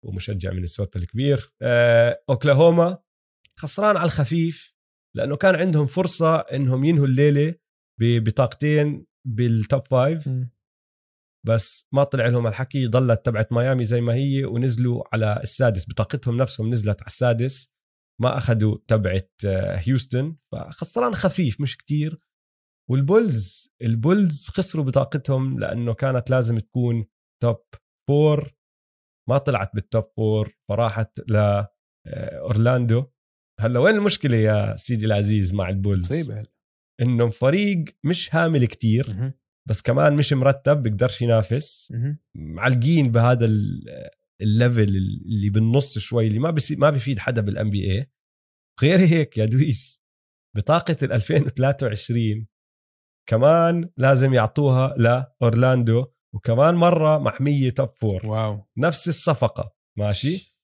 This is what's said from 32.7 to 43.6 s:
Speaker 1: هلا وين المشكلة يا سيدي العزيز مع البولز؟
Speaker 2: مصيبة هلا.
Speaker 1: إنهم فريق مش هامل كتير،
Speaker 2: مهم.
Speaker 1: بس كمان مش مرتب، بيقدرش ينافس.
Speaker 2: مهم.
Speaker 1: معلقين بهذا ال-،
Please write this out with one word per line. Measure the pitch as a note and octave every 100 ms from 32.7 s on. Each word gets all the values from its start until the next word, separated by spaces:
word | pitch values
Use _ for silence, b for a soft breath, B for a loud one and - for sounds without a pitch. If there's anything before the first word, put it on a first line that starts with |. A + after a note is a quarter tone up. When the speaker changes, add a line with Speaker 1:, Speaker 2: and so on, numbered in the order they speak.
| B2+ A#2+ A#2 C3+ _ _ _ _ -
Speaker 1:
هلا | A2+ B2
وين | E3
المشكلة | A3 G3+ - D3 A#2
يا | G#2+ G#2+ G#2 G#2
سيدي | - A#2+ G#2+
العزيز | G#2 G2+ G#2+ F#2
مع | G2+ F2+
البولز؟ | G2 G2+ G2 F2+
Speaker 2:
مصيبة | D3+ D3 G#2+
هلا. | G#2+ _ _ _ _ -
Speaker 1:
إنهم | A#2+ A#2+ A#2
فريق | G#2+ B2+ F3 G#3 F#3 D3+ _
مش | C#3+ E3+ -
هامل | E3 E3 D#3
كتير، | A#2+ - A2+ A2 C3+
Speaker 2:
مهم. | G2 C3 - _ _ -
Speaker 1:
بس | A2+
كمان | - B2 D3+ D3
مش | C#3+
مرتب، | C#3 C3 C3+ - D3
بيقدرش | A#2 G2+ B2 -
ينافس. | A#2+ A2+ G#2+ B2 D3+ - -
Speaker 2:
مهم. | A#2 C3 D3 _
Speaker 1:
معلقين | - D#2 D#2+ A#2 B2+ B2+ E3 C3+
بهذا | A#2 A#2+ B2 A#2
ال-، | G#2+